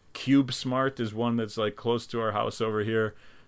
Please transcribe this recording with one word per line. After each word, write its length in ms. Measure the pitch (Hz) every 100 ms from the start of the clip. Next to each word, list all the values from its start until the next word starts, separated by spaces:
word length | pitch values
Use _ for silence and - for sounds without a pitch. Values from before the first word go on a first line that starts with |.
| -
CubeSmart 880 | - 127 139 131 - 131 127 135 135
is 140 | 113
one 220 | 107 120 117
that's, 200 | 107 113
like, 200 | 107 -
close 300 | 117 117 -
to 120 | 117
our 120 | 110
house 280 | 104 110 -
over 200 | 110 107
here. 300 | 104 110 107 - - -